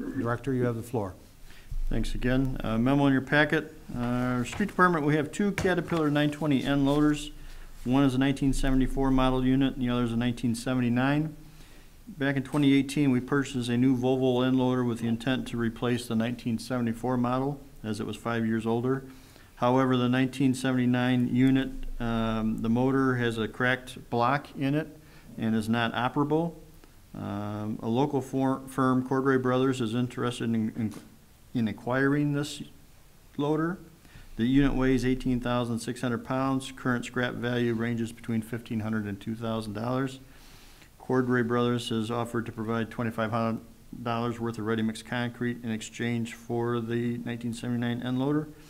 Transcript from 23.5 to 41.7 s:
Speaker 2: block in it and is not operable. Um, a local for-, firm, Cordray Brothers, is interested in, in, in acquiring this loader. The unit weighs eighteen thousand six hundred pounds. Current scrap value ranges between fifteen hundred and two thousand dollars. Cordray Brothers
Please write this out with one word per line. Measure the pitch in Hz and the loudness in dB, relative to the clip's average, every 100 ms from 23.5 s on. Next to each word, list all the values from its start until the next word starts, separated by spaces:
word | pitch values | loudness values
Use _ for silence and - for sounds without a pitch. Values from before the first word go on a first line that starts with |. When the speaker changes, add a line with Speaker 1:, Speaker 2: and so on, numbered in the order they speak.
| - 127 127 - - - | 0 0 0 -4 -16 -4
Speaker 2:
block | 117 120 143 - - | 2 2 2 -4 -4
in | 135 | 0
it | 147 160 - - - - - | 0 -2 -10 -20 -20 -18 -4
and | 110 | 0
is | 110 110 | 0 2
not | 117 117 | 2 0
operable. | 113 123 147 147 156 170 - - - - - - 101 | 0 -2 0 2 2 0 -6 -18 -20 -20 -20 -16 -10
Um, | 101 101 104 104 107 110 | -6 -6 -6 -6 -6 -6
a | 113 | -2
local | 117 147 139 | 0 0 0
for-, | 131 131 131 131 - | -2 0 0 -2 -4
firm, | - 131 127 127 | 0 2 2 2
Cordray | 135 135 131 | 0 2 2
Brothers, | 127 127 131 127 | 2 2 2 0
is | 113 | 0
interested | 120 123 123 123 117 | 0 -2 -2 -4 -2
in, | 120 | 0
in, | 113 110 - 110 - - - - - - | 0 0 -2 -4 -4 -16 -20 -20 -20 -6
in | 131 110 | -2 -2
acquiring | 101 - 131 139 147 147 | -2 -2 2 2 2 0
this | 143 143 - - - - - - - - - | 0 -4 -8 -14 -18 -20 -20 -20 -20 -14 -4
loader. | 143 156 165 185 - - - - - - | 0 0 0 -4 -10 -20 -20 -20 -10 -2
The | |
unit | 117 135 139 | 4 6 4
weighs | 127 131 131 | 4 2 2
eighteen | 123 127 131 123 | 2 0 0 0
thousand | 123 123 120 113 | 0 0 0 -4
six | 131 120 | -6 -4
hundred | 131 117 | -2 -2
pounds. | - 131 135 135 131 | -2 -2 0 -2 -4
Current | - 139 120 | -6 -2 -2
scrap | - 127 123 | -2 -2 -2
value | 110 120 123 120 | -2 -2 0 2
ranges | 113 117 117 113 | 0 0 -2 -4
between | - - 113 | -6 -4 -4
fifteen | 110 113 - 113 | -2 -6 -6 -4
hundred | 107 110 101 | -2 -2 -4
and | 98 | -6
two | - | -6
thousand | 110 117 113 110 | -6 -4 -4 -4
dollars. | 104 120 131 135 - - - - - - - - - | -4 -2 -2 -2 -6 -18 -20 -20 -20 -20 -20 -20 -12
Cordray | - 127 123 123 113 | 0 2 4 2 2
Brothers | 120 120 | 2 2